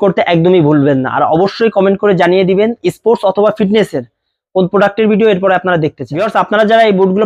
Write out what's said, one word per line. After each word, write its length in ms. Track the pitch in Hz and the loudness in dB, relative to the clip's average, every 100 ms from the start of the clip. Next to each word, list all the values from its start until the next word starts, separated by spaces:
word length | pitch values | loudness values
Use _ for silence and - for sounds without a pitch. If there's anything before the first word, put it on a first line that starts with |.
করতে 180 | 196 208 - | -2 0 0
একদমই 280 | 170 180 185 147 | 0 2 2 2
ভুলবেন 300 | 151 143 135 | 2 2 0
না। 60 | 127 123 | -2 -2
আর 80 | 131 160 | 0 0
অবশ্যই 360 | 196 - 226 196 | -2 -2 -2 0
কমেন্ট 220 | 190 196 | 0 0
করে 120 | 208 175 | 0 0
জানিয়ে 220 | 175 185 185 | 2 0 0
দিবেন 200 | 190 220 233 175 - | 0 -2 -2 -6 -4
স্পোর্টস 260 | 220 233 190 | -2 0 -2
অথবা 180 | 208 208 208 | 0 0 0
ফিটনেসের 460 | 196 220 165 143 120 _ _ _ _ 185 | -2 0 -2 -6 -10 _ _ _ _ -2
কোন 80 | 175 | 0
প্রোডাক্টের 360 | 202 202 220 220 | 0 0 0 0
ভিডিও 160 | 208 220 | 2 0
এরপরে 200 | 185 190 180 | 0 0 -2
আপনারা 180 | 185 170 156 | -2 -2 -2
দেখতে 160 | - | -6
চান। 100 | 131 147 | -10 -6
ভিউয়ার্স, 200 | 170 202 | -4 -2
আপনারা 200 | 185 208 214 | -2 0 2
যারা 120 | 226 220 | 2 2
এই 40 | 185 | 2
বুটগুলো 260 | 190 190 | 0 0